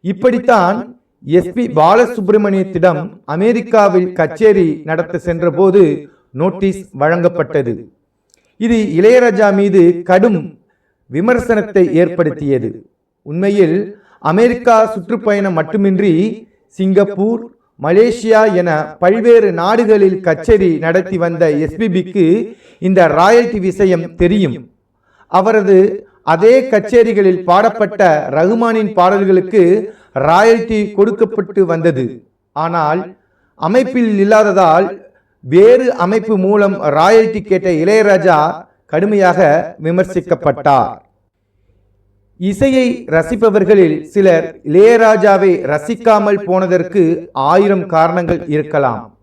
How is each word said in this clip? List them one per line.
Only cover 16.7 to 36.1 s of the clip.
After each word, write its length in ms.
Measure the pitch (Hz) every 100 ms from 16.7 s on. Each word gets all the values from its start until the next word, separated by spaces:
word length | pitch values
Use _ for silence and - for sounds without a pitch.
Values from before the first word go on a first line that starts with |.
| -
சிங்கப்பூர், 640 | 190 190 196 196 208 226 233 _ _ _
மலேசியா 640 | 143 185 233 240 220 220 220 180
என 140 | 175 156 151 151
பல்வேறு 500 | 180 226 233 233 208
நாடுகளில் 680 | 170 180 226 214 214 196 190
கச்சேரி 500 | 175 160 165 214 185 156
நடத்தி 380 | 160 180 185 190
வந்த 260 | 170 165 165 147
எஸ் 200 | 156 165
பி 100 | 220
பிக்கு 380 | 180 180 196 160 208 - - _ _
இந்த 180 | 185 190 165
ராயல்டி 500 | 147 185 233 240 220
விஷயம் 460 | 185 185 190 170 165 -
தெரியும். 420 | 175 208 165 139 120 _ _ _ _ _ _
அவரது 460 | 185 196 220 196 185 196 196 - _ -
அதே 280 | 165 214 262 262
கச்சேரிகளில் 760 | 214 208 240 226 202 196 180
பாடப்பட்ட 580 | 180 180 220 226 208 208 185 151 139
ரகுமானின் 640 | 139 180 226 233 220 208
பாடல்களுக்கு 680 | 202 180 202 196 185 185 208 175 208 208 - _ 135 143
ராயல்டி 540 | 175 226 226 226 220 208
கொடுக்கப்பட்டு 680 | 196 202 220 220 220 190 202 180
வந்தது. 380 | 165 165 135 120 113 _ _ _ 147
ஆனால் 440 | 165 170 151 170 175 190 _ _ _ _
அமைப்பில் 520 | 160 240 254 254 226 202
இல்லாததால் 680 | 196 214 208 190 175 160 202 - - _ _ _
வேறு 420 | 127 165 214 240 254
அமைப்பு 400 | 254 175